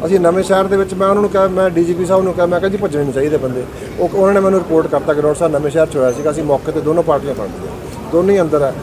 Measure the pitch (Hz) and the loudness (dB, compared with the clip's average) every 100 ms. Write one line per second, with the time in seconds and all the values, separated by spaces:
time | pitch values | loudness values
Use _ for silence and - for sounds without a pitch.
0 | 160 190 170 185 185 190 190 196 190 185 | 2 4 4 2 2 2 2 0 0 0
1 | 196 202 202 196 190 185 190 165 170 175 | 2 2 2 2 2 2 0 2 0 0
2 | 175 190 190 170 175 175 196 196 202 147 | 2 2 2 0 0 2 0 -2 -2 -2
3 | 143 131 147 147 131 127 123 - - - | -2 0 0 0 -2 -4 -8 -10 -12 -4
4 | 180 202 190 202 190 190 170 160 156 143 | -2 2 2 4 2 0 2 0 2 -2
5 | 135 147 147 147 165 147 147 151 160 147 | 0 0 0 0 0 0 0 0 0 2
6 | 127 123 151 147 151 139 151 156 147 165 | 0 0 -4 -2 0 -2 0 -4 0 0
7 | 160 143 139 113 101 87 85 - - - | 0 -2 -2 -6 -8 -8 -10 -12 -12 -14
8 | - 165 190 196 165 151 139 135 | -2 0 2 2 2 0 0 -2